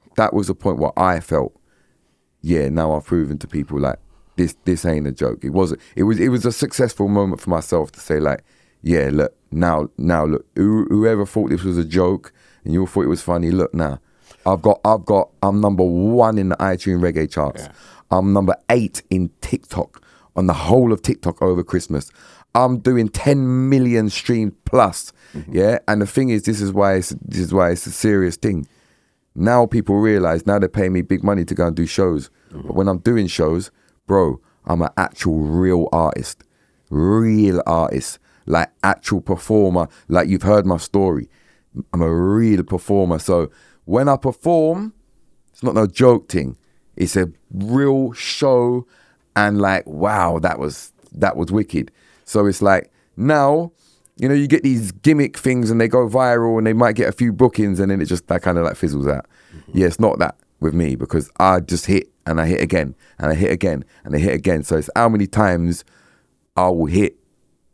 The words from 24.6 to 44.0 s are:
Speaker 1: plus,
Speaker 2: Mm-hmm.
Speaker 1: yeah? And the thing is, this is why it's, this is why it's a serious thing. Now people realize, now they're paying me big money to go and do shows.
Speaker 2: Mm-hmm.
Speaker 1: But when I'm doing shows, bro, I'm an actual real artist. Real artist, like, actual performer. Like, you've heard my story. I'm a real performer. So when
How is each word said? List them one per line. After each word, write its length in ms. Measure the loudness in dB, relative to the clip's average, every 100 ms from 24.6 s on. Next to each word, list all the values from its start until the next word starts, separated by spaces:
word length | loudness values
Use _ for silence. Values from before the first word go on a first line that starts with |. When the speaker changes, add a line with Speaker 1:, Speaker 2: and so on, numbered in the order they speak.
| -2
Speaker 1:
plus, 460 | 2 2 0 -12 -18 _
Speaker 2:
Mm-hmm. 200 | -16 -6 0
Speaker 1:
yeah? 220 | 2 0 0
And 120 | 0
the 60 | 0
thing 220 | 0 0
is, 160 | 0
this 160 | -2 -2
is 120 | -2
why 220 | 2 2
it's, 140 | 2 -2 -8
this 180 | -8 -6
is 120 | 0
why 180 | 2 2
it's 160 | 0 -6
a 40 |
serious 460 | -2 0 2 0 -2
thing. 320 | -4 -4 -6 _ _ _ _ _ _
Now 320 | -4 2 2 2
people 300 | 0 0 2
realize, 500 | 2 2 2 0 0
now 120 | 0
they're 80 | 0
paying 240 | 0 0
me 100 | -2
big 220 | -2 -2
money 200 | 0 0 -2
to 80 | -2
go 100 | -2
and 80 |
do 120 | 0 -2
shows. 440 | 0 0 -2 -6 _ _
Speaker 2:
Mm-hmm. 180 | -14 -6
Speaker 1:
But 60 | -2
when 100 | 0
I'm 120 | 0
doing 280 | 0 0 0
shows, 440 | 0 0 -2 -6 _ _ _ 0
bro, 340 | 2 2 -2 _ _ -4
I'm 160 | -2
an 80 | -2 -2
actual 440 | -4 -4 -2 -2
real 480 | 0 0 2 2 0
artist. 540 | 0 0 -2 -8 -14 _ _ _ _ _
Real 720 | 0 2 2 2 4 4 2 0
artist, 540 | 0 0 -4 -6 -12 _ _ -4
like, 240 | -2 -2 _
actual 380 | -2 -2 -2 -4
performer. 680 | -2 -6 0 2 2 2 -2 -8 -2
Like, 200 | 0 2
you've 140 | 0
heard 240 | 4 4 4
my 100 | -2
story. 520 | -2 0 0 0 -6 _ _ _ _ -16 -6
I'm 100 | -2
a 100 | 0
real 500 | 0 2 2 4 2
performer. 560 | 0 -6 0 0 2 -2
So 320 | 0 0 0 -8 _ _
when 240 | -2 0